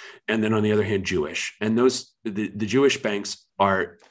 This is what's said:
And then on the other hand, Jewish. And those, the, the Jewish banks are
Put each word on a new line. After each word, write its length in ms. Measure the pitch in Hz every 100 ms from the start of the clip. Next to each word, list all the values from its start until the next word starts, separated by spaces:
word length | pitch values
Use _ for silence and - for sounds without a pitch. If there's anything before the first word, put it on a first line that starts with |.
| - - -
And 160 | 110
then 100 | 107
on 80 | 107
the 120 | 107
other 100 | 104
hand, 220 | 101 101 92
Jewish. 500 | 90 76 - - -
And 160 | 107 113
those, 380 | 127 127 - _
the, 260 | 110 98 107
the 180 | 104 107
Jewish 340 | 127 139 131
banks 460 | 110 104 98 - _ -
are 400 | 98 95 - - _